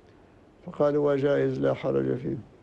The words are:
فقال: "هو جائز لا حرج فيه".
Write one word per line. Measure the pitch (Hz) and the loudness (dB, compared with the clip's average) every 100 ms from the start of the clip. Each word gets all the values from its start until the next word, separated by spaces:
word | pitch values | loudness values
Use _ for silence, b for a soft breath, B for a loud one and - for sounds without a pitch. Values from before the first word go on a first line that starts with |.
| B B B B B - - | B B B B B -20 -10
فقال: | - 147 147 | 0 2 2
"هو | 147 143 | 2 2
جائز | 143 139 135 131 | 2 2 0 0
لا | 135 | -2
حرج | 131 135 135 131 127 | 0 -2 0 0 -2
فيه". | 135 135 - - | -4 -8 -10 -20